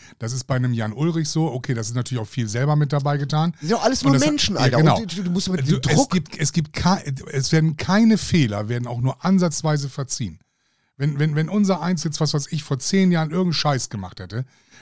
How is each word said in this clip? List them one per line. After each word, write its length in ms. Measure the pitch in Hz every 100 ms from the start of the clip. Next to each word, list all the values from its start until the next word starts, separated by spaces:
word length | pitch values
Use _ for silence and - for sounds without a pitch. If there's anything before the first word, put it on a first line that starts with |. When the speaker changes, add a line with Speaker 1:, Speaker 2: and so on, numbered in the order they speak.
| - -
Speaker 1:
Das 140 | 113
ist 100 | 127
bei 120 | - 127
einem 160 | 127
Jan 220 | 117 110
Ulrich 360 | 110 160 165 151
so. 220 | 156 160
Okay, 220 | 127 -
das 140 | 117 110
ist 80 | 123
natürlich 260 | 120 123
auch 60 | 110
viel 200 | - 113
selber 280 | 117 143 151
mit 180 | 147
dabei 240 | 147 139 147
getan. 360 | 139 151 165
Speaker 2:
Das 80 | -
sind 100 | 156
doch 120 | 180
alles 200 | 226 262
Speaker 1:
Und 60 | 269
Speaker 2:
nur 40 | 277
Speaker 1:
das 60 |
hat 60 | 294
Speaker 2:
Menschen, 240 | 294 - 175
Speaker 1:
ja, 60 |
Speaker 2:
Alter. 160 | 127 147
Speaker 1:
genau. 200 | 156 175
Speaker 2:
Und 180 | 214 165
du, 60 |
du 80 | 180
musst 180 | 175 196
mit 120 | 185
Speaker 1:
Du, 180 | 131 139
Speaker 2:
dem 20 |
Druck 280 | 127 143 277
Speaker 1:
es 0 |
gibt, 280 | 185 151 -
es 160 | 147
gibt 200 | - 151
ka-, 280 | - 175 190 - 131 -
es 200 | 139 131
werden 240 | 160 156 151
keine 440 | - 196 226 214
Fehler, 500 | - 185 123 101 107
werden 180 | 120 117
auch 140 | 120
nur 240 | 127 - 180
ansatzweise 640 | 190 180 151 156 151 139
verziehen. 480 | - 131 - 104 78 _ _ _ _ _ -
Wenn, 200 | 143 139
wenn, 160 | 156 151
wenn 140 | 156
unser 320 | 202 196 185
Eins 220 | 170 180
jetzt, 160 | 165 147
was 160 | 151 151
weiß 120 | 143
ich, 120 | 160
vor 140 | - 135
zehn 340 | - 190 185
Jahren 200 | 175 160
irgendeinen 220 | 170 185
Scheiß 360 | 151 151 135 -
gemacht 300 | 107 92 -
hätte, 260 | 90 107 131 _ _ -